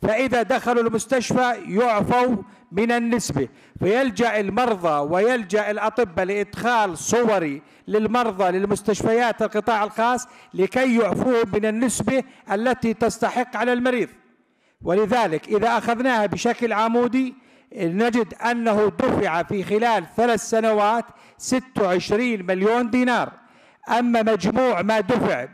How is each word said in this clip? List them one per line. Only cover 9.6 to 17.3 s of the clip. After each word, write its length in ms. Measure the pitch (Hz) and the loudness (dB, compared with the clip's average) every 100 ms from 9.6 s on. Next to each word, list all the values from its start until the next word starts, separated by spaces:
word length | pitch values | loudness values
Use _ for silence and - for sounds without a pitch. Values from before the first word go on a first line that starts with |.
| 208 226 | -2 0
الخاص 440 | 208 - 226 247 - - - | -2 -2 0 0 -6 -18 -18
لكي 440 | 175 190 - 262 233 | -2 -2 2 2 2
يعفوهم 460 | 208 208 208 240 226 | 2 0 2 2 2
من 120 | 208 214 | 0 -2
النسبة 580 | 214 247 - 214 262 - - - | 0 -2 -2 0 -2 -2 -12 -6
التي 420 | 202 240 240 233 | -2 0 0 -2
تستحق 640 | 220 233 - 220 - 190 208 | 0 -2 0 -2 -2 -4 -2
على 160 | 240 | -2
المريض. 360 | 247 247 247 170 - _ _ _ _ _ _ | 0 0 0 -4 -8 _ _ _ _ _ _
ولذلك 680 | - 180 214 247 208 156 - | -2 0 2 2 0 -2 -2
إذا 300 | 214 220 233 | 0 2 0
أخذناها 480 | 214 233 254 240 208 | 0 0 0 2 0
بشكل 480 | 180 240 233 240 | 0 -2 0 -2
عمودي 600 | 208 226 233 240 247 262 | 0 2 2 2 0 -2